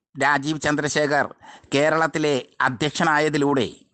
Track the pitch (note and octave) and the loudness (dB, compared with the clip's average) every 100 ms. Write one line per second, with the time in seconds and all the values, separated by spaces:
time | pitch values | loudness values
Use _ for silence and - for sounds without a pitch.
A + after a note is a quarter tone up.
0 | _ - C3+ C#3+ C#3 D#3 D3+ D3 D3 D3+ | _ -2 0 0 -2 -4 -2 -2 0 0
1 | D3 D3 B2+ - - - - C#3 D3+ D#3 | 0 0 -2 -6 -20 -20 -4 0 2 2
2 | D#3+ D#3+ D3+ C3+ - - C3 B2 D#3 - | 0 0 -2 -2 -4 -2 -2 0 -4 0
3 | E3+ D3+ D#3 D3+ C#3+ C#3 G2 - _ | 0 2 0 0 0 0 -2 -6 _